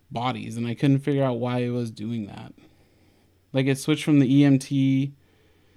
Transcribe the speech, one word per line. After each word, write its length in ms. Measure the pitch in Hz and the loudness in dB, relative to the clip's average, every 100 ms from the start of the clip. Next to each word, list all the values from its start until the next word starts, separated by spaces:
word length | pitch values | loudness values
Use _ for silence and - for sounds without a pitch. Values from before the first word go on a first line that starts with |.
| - | -12
bodies, 480 | 113 123 113 107 113 | -6 -6 -6 -8 -6
and 80 | 117 | -6
I 80 | |
couldn't 240 | 113 147 135 | 0 2 2
figure 240 | 139 139 | 0 0
out 140 | 135 120 | 0 -2
why 180 | 123 123 | -2 -2
it 100 | 120 | -2
was 200 | 123 117 | -4 -6
doing 360 | 107 107 117 101 | -8 -8 -8 -8
that. 260 | 117 117 - _ _ _ _ _ _ _ _ _ | -12 -20 -20 _ _ _ _ _ _ _ _ _
Like, 120 | 135 135 | -2 0
it 120 | 135 | 0
switched 260 | - 151 | 0 0
from 140 | - 147 | 4 4
the 120 | 127 | 6
E 100 | 139 | 6
M 140 | 143 135 | 6 4
T, 560 | - 139 135 135 139 - _ _ _ _ _ | 0 0 0 0 -2 -8 _ _ _ _ _